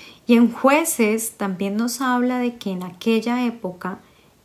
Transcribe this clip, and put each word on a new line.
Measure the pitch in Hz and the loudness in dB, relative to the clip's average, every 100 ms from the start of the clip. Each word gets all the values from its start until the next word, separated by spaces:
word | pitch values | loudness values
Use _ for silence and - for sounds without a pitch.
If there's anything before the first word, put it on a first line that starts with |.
| - - - | -20 -12 4
Y | 233 | 6
en | 233 | 6
Jueces | - 262 294 330 - 208 220 220 - | 4 4 4 2 0 0 0 -4 -6
también | 196 180 196 208 | -6 -4 -4 -2
nos | 240 - | -4 -2
habla | 262 247 247 254 | -2 0 0 0
de | 247 240 | -4 -4
que | 202 | -8
en | 185 | -6
aquella | 180 - 226 226 226 247 247 | -8 -4 0 0 0 -2 -2
época | 233 180 175 180 185 _ _ _ _ | -4 -10 -8 -10 -10 _ _ _ _